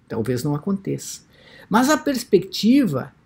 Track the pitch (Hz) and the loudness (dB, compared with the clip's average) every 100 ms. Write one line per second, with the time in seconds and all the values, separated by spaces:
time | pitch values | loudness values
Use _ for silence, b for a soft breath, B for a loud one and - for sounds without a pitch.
0 | _ 107 113 123 147 147 202 196 - 139 | _ -6 -4 -4 -4 -4 -4 -6 -4 -8
1 | - - b b b b - 214 262 302 | -10 -18 b b b b -2 2 2 2
2 | 285 254 - 190 - - 214 277 226 131 | 0 -4 0 0 0 -2 2 4 2 -2
3 | 135 - | -6 -14